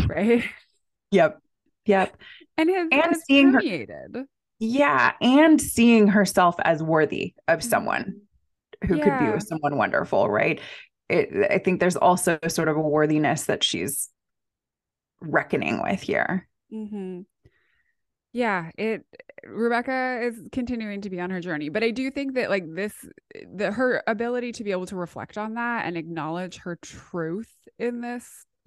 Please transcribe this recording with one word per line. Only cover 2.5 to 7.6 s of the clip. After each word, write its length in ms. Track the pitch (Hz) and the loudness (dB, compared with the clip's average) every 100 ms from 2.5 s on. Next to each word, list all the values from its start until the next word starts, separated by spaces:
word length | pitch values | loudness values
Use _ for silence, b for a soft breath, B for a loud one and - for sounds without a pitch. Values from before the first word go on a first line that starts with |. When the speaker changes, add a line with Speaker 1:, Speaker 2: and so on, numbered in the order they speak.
| - | 0
Speaker 1:
And 120 | 320 | 2
has, 180 | 381 330 | 2 2
Speaker 2:
And 120 | 269 | 2
Speaker 1:
has 220 | 339 339 - | 2 0 4
Speaker 2:
seeing 260 | 277 269 | 6 8
her 80 | 254 | 6
Speaker 1:
permeated. 580 | - 160 98 71 65 247 269 _ _ - | 2 -4 -8 -12 -12 -12 -12 _ _ -8
Speaker 2:
Yeah. 520 | 220 262 285 262 120 - | -2 2 4 4 2 4
And 420 | 240 277 320 294 | 4 6 8 6
seeing 460 | - - 233 233 208 | 4 4 8 8 8
herself 480 | 202 185 - 180 - | 6 4 4 4 4
as 180 | - 156 | 0 0
worthy 520 | 160 160 147 - 180 _ - | 2 2 2 0 -6 _ -2
of 100 | |
Speaker 1:
Mm-hmm. 100 | 160 | 0